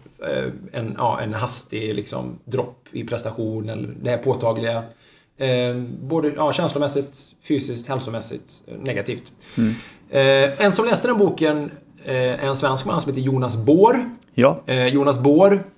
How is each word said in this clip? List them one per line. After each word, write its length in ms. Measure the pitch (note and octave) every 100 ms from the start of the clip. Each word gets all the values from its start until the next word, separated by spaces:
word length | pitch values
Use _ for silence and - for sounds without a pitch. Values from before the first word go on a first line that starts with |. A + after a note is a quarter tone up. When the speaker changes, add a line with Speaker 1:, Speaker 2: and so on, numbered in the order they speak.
| - _ -
Speaker 1:
eh, 160 | C2 B1+ B1+ - A#2+
en, 140 | A2+ -
ja, 220 | A#2+ B2+
en 140 | G#2+
hastig 600 | G#2+ A#2+ - - A2 A2
liksom 440 | G#2 G2+ - - A#2
dropp 440 | - B2 - - _
i 120 | A#2
prestation 640 | A2+ A#2 A2+ A#2 A2 A2 G#2+
eller 260 | A2 A#2 A#2
det 80 | B2
här 60 | A#2+
påtagliga, 640 | C3 A#2 A#2 A2+ A#2 A2+ A2+ - _ _ _ -
eh, 380 | C3+ B2 B2 B2 B2 -
både, 300 | C3 D#3+ D3 D3
ja, 160 | D3+
känslomässigt, 640 | D3+ E3 C#3+ C#3+ C#3 C#3 - - _ -
fysiskt, 400 | C#3+ B2+ A#2 -
hälsomässigt, 640 | B2+ A2+ A2+ - - - - -
eh, 80 | G#2
negativt. 400 | C3 G2+ B2 A#2+ - _ - -
Speaker 2:
Mm. 180 | A2+ A#2 - - -
Speaker 1:
Eh, 540 | C#3 C3+ C3+ C#3 - G3+
en 60 |
som 120 | A3
läste 240 | A#3 G3+ B3
den 100 | A3
boken, 520 | F#3+ - D#3 D3+ C#3+ - - _
eh, 100 | -
är 240 | C3 B2+ A#2+
en 180 | C3+ C3
svensk 300 | C#3 C3 -
man 140 | E3
som 120 | C#3+
heter 100 | C3
Jonas 340 | C3 C3 B2 A2
Bohr. 540 | A2+ E3+ A3 C4 B3 - _
Speaker 2:
Ja. 280 | - C3+ E3+ -
Speaker 1:
Eh, 200 | B2+ B2+
Jonas 320 | C#3 C#3 A#2+
Bohr 440 | C#3+ D#3 G3 G3 -